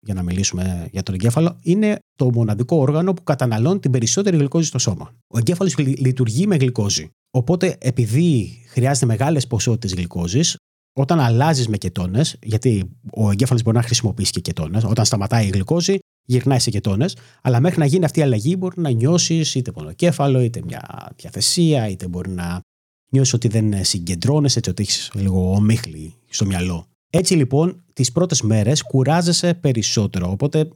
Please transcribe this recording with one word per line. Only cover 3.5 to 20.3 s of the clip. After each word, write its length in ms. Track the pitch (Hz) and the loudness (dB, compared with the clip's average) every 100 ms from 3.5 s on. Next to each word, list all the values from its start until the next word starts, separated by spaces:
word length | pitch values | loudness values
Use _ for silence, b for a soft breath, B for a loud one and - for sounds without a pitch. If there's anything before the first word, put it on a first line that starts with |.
| 110 127 196 | 0 0 0
την 100 | 139 | 0
περισσότερη 460 | 127 113 - 208 170 | 0 0 0 2 2
γλυκόζη 300 | 139 170 156 | 2 0 -2
στο 120 | 131 | 0
σώμα. 320 | 117 87 - - _ | -2 -2 -8 -18 _
Ο 40 | 117 | -2
εγκέφαλος 400 | 117 175 190 139 | 0 0 0 0
λει-, 180 | 139 135 | 0 2
λειτουργεί 480 | 131 127 120 110 202 | 0 2 0 2 2
με 100 | 170 | 2
γλυκόζη. 540 | 131 113 104 101 - _ _ | 2 0 -2 -2 -6 _ _
Οπότε, 460 | 127 120 175 185 - | -2 2 2 0 0
επειδή 800 | 127 123 113 123 175 135 87 - - | -2 0 2 2 4 2 0 -8 -6
χρειάζεται 380 | - 123 139 127 | 0 2 2 0
μεγάλες 400 | 107 135 156 123 | 2 2 0 0
ποσότητες 460 | 110 - 110 101 | -2 0 0 -2
γλυκόζης, 640 | 90 87 87 85 107 170 - _ _ _ | -4 -4 -4 -2 0 0 -2 _ _ _
όταν 280 | - 135 170 | -2 2 2
αλλάζεις 480 | 123 117 151 147 117 | 4 4 4 2 0
με 80 | 101 | -2
κετόνες, 600 | 95 90 90 101 160 - | -4 -4 -2 0 0 -4
γιατί 480 | 107 110 131 107 92 - - | -4 0 2 0 -2 -10 -16
ο 180 | - 107 | -2 0
εγκέφαλος 320 | 98 131 120 | 2 2 2
μπορεί 140 | 113 113 | 2 2
να 60 | |
χρησιμοποιήσει 480 | 117 117 104 - 98 | 2 0 -2 -2 -4
και 80 | - | -4
κετόνες, 440 | - - 80 98 | -6 -6 -4 -2
όταν 200 | 113 107 | 0 2
σταματάει 420 | 104 101 98 117 104 | 2 0 0 0 2
η 20 | |
γλυκόζη, 500 | 95 92 170 175 196 - _ - | 0 0 0 2 -2 -4 _ -2
γυρνάει 320 | 123 131 131 | 0 2 2
σε 120 | 123 | 0
κετόνες, 460 | 98 107 98 160 - B B | -2 -2 0 -2 -4 B B
αλλά 180 | - 120 | 0 2
μέχρι 180 | 156 175 | 2 2
να 60 | 147 | 2
γίνει 180 | 175 | 2
αυτή 140 | 156 - | 0 2
η 20 | |
αλλαγή 340 | 147 113 113 185 | 2 2 0 -2
μπορεί 220 | 185 175 | -4 -4
να 100 | 160 | -2
νιώσεις 640 | 113 127 175 - 165 151 | 0 2 2 2 0 -2
είτε 180 | 135 123 | -4 -6
πονοκέφαλο, 680 | - 76 - 175 - 143 | -8 -14 0 0 2 2